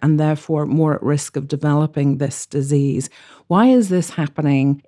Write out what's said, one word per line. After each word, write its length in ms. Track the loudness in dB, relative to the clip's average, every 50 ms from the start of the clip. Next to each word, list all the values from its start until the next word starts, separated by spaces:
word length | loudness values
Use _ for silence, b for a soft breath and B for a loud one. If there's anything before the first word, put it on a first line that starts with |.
and 180 | 0 2 2 2
therefore 460 | 2 0 -2 -2 -4 -4 -4 -2 -2
more 300 | 0 0 2 2 2 0
at 80 | 0 -2
risk 340 | -2 -2 -2 -4 -6 -8
of 100 | -8 -8
developing 720 | -6 -6 -2 0 0 2 2 0 0 -2 -2 0 0 0
this 280 | 0 -2 -4 -6 -8 -10
disease. 640 | -8 -6 -4 -2 0 0 0 0 0 -2 -4 -6 B B B B B B B B
Why 200 | 0 2 4 4
is 200 | 4 4 4 2
this 220 | 2 0 -2 -2 -2
happening 720 | -4 -6 -6 -4 -4 -2 0 0 2 2 2 0 0 -2 -4